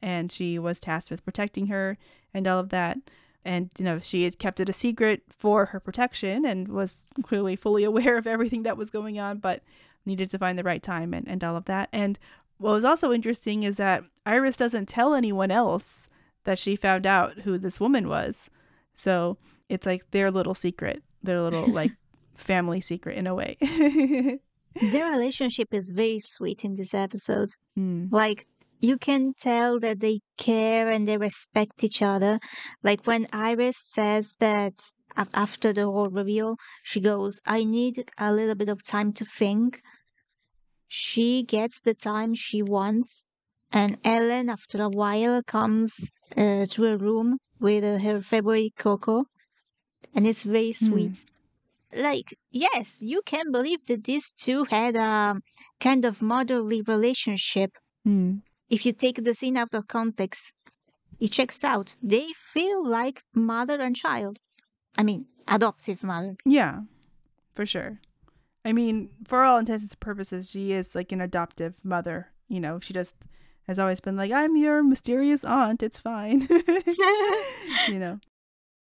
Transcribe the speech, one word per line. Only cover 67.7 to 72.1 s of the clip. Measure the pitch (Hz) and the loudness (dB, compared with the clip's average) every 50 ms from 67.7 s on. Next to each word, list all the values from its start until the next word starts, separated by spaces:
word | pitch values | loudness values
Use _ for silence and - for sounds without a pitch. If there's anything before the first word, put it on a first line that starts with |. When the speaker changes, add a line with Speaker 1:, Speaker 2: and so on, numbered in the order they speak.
| - 180 - - 214 208 _ _ _ _ _ _ _ _ _ _ _ _ - | -4 -6 -8 -8 -12 -16 _ _ _ _ _ _ _ _ _ _ _ _ -4
Speaker 1:
I | 220 226 | 0 0
mean, | 233 240 226 220 220 - - - - 220 | 2 2 2 0 -2 -4 -6 -12 -18 -8
for | - 247 254 262 | -2 2 4 6
all | 262 247 233 | 6 6 6
intents | 226 226 220 214 214 | 4 2 -2 -4 -6
and | 202 - - | -8 -14 -12
purposes, | - 214 202 202 190 - 185 185 185 185 | -10 -8 -8 -8 -8 -8 -8 -10 -10 -10
she | - 196 196 196 | -8 -6 -4 -2
is, | 190 190 185 - - | -2 -2 -2 -4 -6
like, | 175 180 - | -8 -6 -6
an | 196 185 | -4 -6
adoptive | 180 180 180 175 170 170 _ - 170 165 180 _ - | -4 -2 -2 -2 -4 -4 _ -8 -8 -8 -8 _ -6
mother. | 190 185 175 170 180 | -4 -4 -4 -4 -4